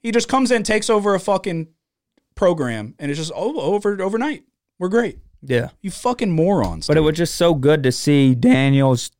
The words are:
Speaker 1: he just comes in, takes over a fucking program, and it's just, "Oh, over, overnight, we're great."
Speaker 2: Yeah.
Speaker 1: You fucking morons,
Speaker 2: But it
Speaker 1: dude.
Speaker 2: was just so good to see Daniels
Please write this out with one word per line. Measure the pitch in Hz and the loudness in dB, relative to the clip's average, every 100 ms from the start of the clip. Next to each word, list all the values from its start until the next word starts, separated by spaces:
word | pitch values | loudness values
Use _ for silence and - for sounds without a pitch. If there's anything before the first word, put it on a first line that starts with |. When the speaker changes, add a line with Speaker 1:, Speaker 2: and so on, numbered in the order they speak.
Speaker 1:
he | 233 | 0
just | 226 233 | -2 0
comes | 262 262 | 0 2
in, | 240 | 0
takes | 208 214 214 | 0 -2 0
over | 220 208 | 0 2
a | 196 | -2
fucking | 185 190 190 165 160 _ _ _ _ _ _ | 0 -2 -2 -6 -8 _ _ _ _ _ _
program, | - 190 170 127 113 107 - | 0 0 2 -2 -4 -8 -10
and | 143 | -8
it's | 147 | -6
just, | 160 123 | -6 -6
"Oh, | 196 311 | -6 -4
over, | 143 202 202 202 | -2 -2 -2 -2
overnight, | 190 220 277 294 _ _ _ _ | -4 -2 -4 -6 _ _ _ _
we're | 180 | -2
great." | 220 233 - - _ | 0 -2 -6 -20 _
Speaker 2:
Yeah. | 135 123 117 _ | -4 -2 -2 _
Speaker 1:
You | 196 | -12
fucking | - 247 247 226 | -6 -4 -2 -2
morons, | 160 165 196 95 82 - | 2 2 2 0 -4 0
Speaker 2:
But | 151 | 2
it | |
Speaker 1:
dude. | 156 | 2
Speaker 2:
was | 160 | 0
just | 170 - | -2 0
so | 170 | 2
good | 156 131 151 | 2 2 2
to | 131 | 2
see | 123 - 147 135 | -2 0 4 4
Daniels | 127 170 185 139 139 135 123 - | 4 4 4 4 4 4 2 -2